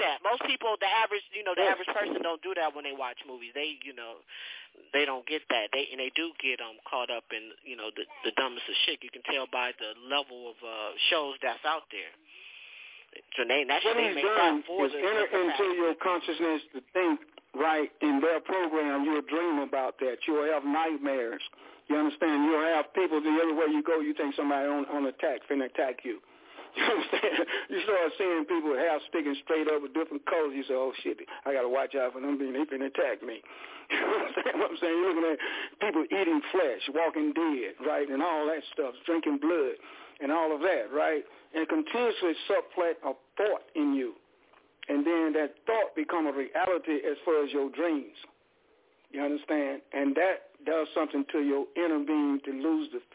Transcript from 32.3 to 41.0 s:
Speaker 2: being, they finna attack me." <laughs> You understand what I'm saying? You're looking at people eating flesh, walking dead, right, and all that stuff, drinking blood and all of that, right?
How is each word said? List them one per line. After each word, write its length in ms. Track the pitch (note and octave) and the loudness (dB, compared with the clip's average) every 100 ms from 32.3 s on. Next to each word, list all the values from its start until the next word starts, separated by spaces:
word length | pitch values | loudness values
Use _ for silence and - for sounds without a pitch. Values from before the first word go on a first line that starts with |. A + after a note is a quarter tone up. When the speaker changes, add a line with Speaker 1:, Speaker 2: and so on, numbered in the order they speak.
| C#3 | -2
Speaker 2:
being, 160 | C3+ | -2
they 160 | C3 D3+ | -2 -2
finna 240 | C3+ C3+ | -2 -4
attack 300 | - D3 G2+ | 0 0 0
me." 180 | G#2+ A2 | -6 -12
<laughs> 480 | - - - - - | -14 -18 -16 -16 -6
You 80 | - | -2
understand 600 | - G#4+ - - - - | 0 0 -2 -2 -2 0
what 80 | - | -2
I'm 80 | E3 | 0
saying? 160 | E3+ | 0
You're 160 | E3 F#3 E3 | 2 2 2
looking 160 | E3 | 2
at 80 | D3+ - - - - | 0 -4 -6 -8 -4
people 220 | G#3 E3 - | 0 0 0
eating 360 | F#3+ F3+ D#3 - | 2 2 2 2
flesh, 320 | F#3+ D#3 A2+ - | 2 2 0 -2
walking 400 | C#3+ E3 D3+ D3+ | 0 0 2 0
dead, 480 | D3 E3 C#3 A2+ - C3+ | 2 0 0 -4 -4 -2
right, 180 | D3 C#3+ | 0 0
and 140 | C3+ | 0
all 240 | E3+ D#3 D3+ | 0 2 0
that 160 | D#3+ - | -2 -4
stuff, 200 | - C#3 A#2+ - | -4 -4 -4 0
drinking 320 | E3 D#3 C#3+ | 0 2 2
blood 380 | D3+ F3 C3 - - - - - | 2 4 2 -2 -10 -20 -18 -6
and 80 | C#3+ | 0
all 220 | D#3+ D#3+ | 2 2
of 60 | D3+ | 2
that, 300 | F3 D#3 A2 | 2 2 0
right? 300 | C#3 | 0